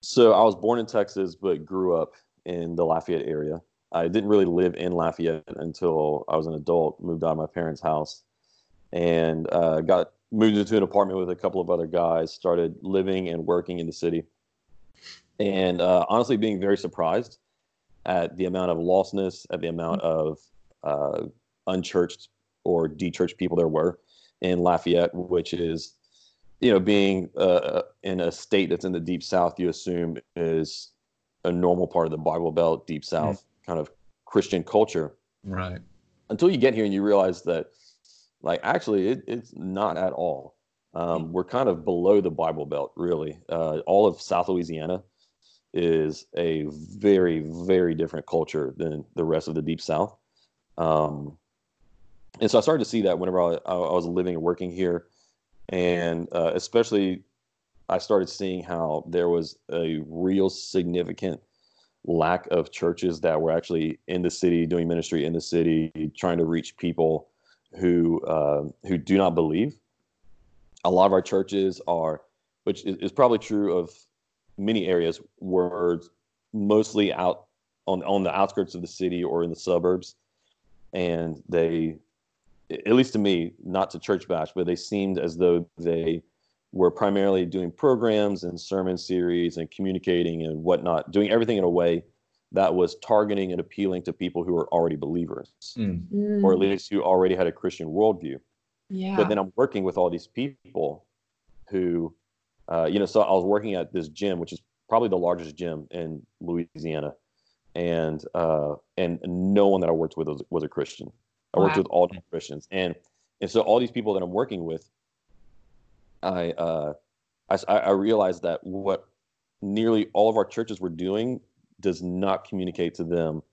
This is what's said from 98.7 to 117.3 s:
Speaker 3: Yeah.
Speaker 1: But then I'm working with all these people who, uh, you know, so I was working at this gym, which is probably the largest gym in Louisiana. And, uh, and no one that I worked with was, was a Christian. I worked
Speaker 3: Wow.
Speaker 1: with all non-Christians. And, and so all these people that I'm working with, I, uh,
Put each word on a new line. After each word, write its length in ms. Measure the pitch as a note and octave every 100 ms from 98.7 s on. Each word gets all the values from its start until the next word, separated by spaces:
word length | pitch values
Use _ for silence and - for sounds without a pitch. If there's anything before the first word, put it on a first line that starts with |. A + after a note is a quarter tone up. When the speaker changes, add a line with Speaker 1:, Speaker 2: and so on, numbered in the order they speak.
| _ _
Speaker 3:
Yeah. 260 | F#3+ F#3+ G3
Speaker 1:
But 140 | G2
then 80 | G#2
I'm 140 | F#2+ -
working 280 | C3+ G#2
with 140 | F#2+ F2+
all 120 | F2+
these 180 | E2+ -
people 800 | - C3+ C3+ F2+ F2 D#2 D2 _ _ _ _ _ - -
who, 440 | G2 F2+ E2+ E2 _ _ _ _ _ -
uh, 200 | E2 D#2+
you 80 | G2
know, 60 | G2
so 160 | A2
I 100 | G#2
was 120 | F#2+ F2+
working 300 | G2+ A2 F#2+
at 160 | D#2
this 160 | F#2 D#2
gym, 280 | D2+ G2+ F2+
which 120 | E2+
is 80 | E2 _ _ _
probably 200 | A2+ A#2
the 80 | F#2
largest 380 | F2 F2 E2 D2+
gym 320 | F2 D#2 D2+
in 340 | F2 D#2+ D#2 - _
Louisiana. 720 | E2+ E2+ E2+ - E2 D#2 D2 - _ _ _ _ _
And, 500 | - F2 E2 D#2+ D#2 -
uh, 420 | F2 E2 D#2 D2 D2 _ -
and 220 | F2+ E2+ F2
no 420 | F2 F#2 G2+ G2
one 120 | G2
that 80 | F2
I 40 |
worked 240 | D#2+ D#2+ -
with 100 | D#2
was, 140 | D2 -
was 140 | E2+
a 40 | D2+
Christian. 420 | - C#2 - - _ _ _ _
I 60 | -
worked 180 | F#2+ G2
Speaker 3:
Wow. 60 |
Speaker 1:
with 40 | F#2
all 220 | - F2
non-Christians. 560 | F#2 - E2 - D2 -
And, 240 | F#2+ F2+ D#2+ _ _ _ _
and 80 | F#2+
so 120 | A2
all 180 | G2 A2+
these 120 | B2
people 220 | B2 G#2+
that 80 | F#2+
I'm 80 | F2+
working 340 | F#2 B2+ G2 E2
with, 240 | D#2+ _ _ _ _ _ _ - - _ _ _ _ _ _
I, 280 | - F2+ E2+
uh, 420 | E2 E2 E2 D2+ D2 _ _ _